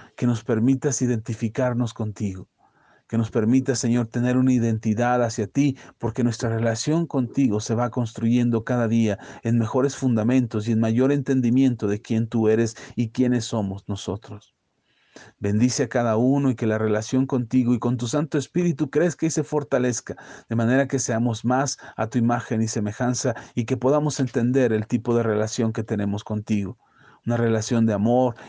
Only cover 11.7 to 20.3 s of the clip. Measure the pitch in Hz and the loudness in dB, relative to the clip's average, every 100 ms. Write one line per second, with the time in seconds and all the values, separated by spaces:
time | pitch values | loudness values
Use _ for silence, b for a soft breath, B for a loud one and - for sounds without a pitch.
11.7 | 117 101 107 - 113 113 117 110 110 113 | 2 -2 -4 -2 -2 0 2 4 4 2
12.7 | - B - 117 123 123 120 - 113 98 | -4 B -4 -4 0 2 2 -2 -2 -2
13.7 | 98 - 101 - 98 - 104 - _ _ | -6 -8 -8 -6 -8 -10 -18 -18 _ _
14.7 | _ B B B B B _ 104 104 123 | _ B B B B B _ -2 2 2
15.7 | 131 120 123 120 110 127 143 139 117 113 | 2 0 0 2 2 2 2 0 0 0
16.7 | 110 110 107 110 131 135 131 113 131 120 | 0 0 0 0 -2 0 -2 0 2 2
17.7 | 120 120 123 117 147 156 143 - 180 175 | 0 0 -2 -2 -2 -2 -4 -2 -2 0
18.7 | 147 151 147 170 - 160 160 147 151 135 | 0 0 2 0 0 -2 -2 -2 -4 -2
19.7 | 131 127 113 - - B | 0 0 -2 -8 -14 B